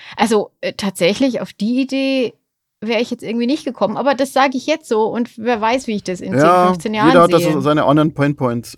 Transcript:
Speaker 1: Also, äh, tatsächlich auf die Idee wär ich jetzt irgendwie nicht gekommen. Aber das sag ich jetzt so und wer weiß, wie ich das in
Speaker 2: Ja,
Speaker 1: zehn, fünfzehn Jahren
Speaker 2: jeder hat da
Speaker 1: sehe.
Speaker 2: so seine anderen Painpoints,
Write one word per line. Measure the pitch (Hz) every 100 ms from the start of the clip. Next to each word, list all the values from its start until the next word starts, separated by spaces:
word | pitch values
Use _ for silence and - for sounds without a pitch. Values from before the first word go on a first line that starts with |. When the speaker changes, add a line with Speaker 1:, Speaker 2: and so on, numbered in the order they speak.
| - -
Speaker 1:
Also, | 226 214 - _
äh, | 185
tatsächlich | - 202 - 175 202 269 226
auf | 190
die | - 208 247
Idee | 269 269 269 262 233 - _ _ _ _
wär | 214 226
ich | 240
jetzt | 240
irgendwie | - 233 240
nicht | 311 277
gekommen. | 240 202 214
Aber | 262
das | 262 269
sag | 262 269
ich | 262 294
jetzt | 311 -
so | 220 220
und | 233 240 -
wer | 220 233
weiß, | 220 254 240
wie | 208
ich |
das | - 180
in | 190
Speaker 2:
Ja, | 131
Speaker 1:
zehn, | 160 180 180
fünfzehn | 180 220
Jahren | 214 160
Speaker 2:
jeder | 175
hat | 175
da | 170
Speaker 1:
sehe. | 170
Speaker 2:
so | 143
seine | 139 151
anderen | 131 151 156
Painpoints, | 143 143 143 127 120 -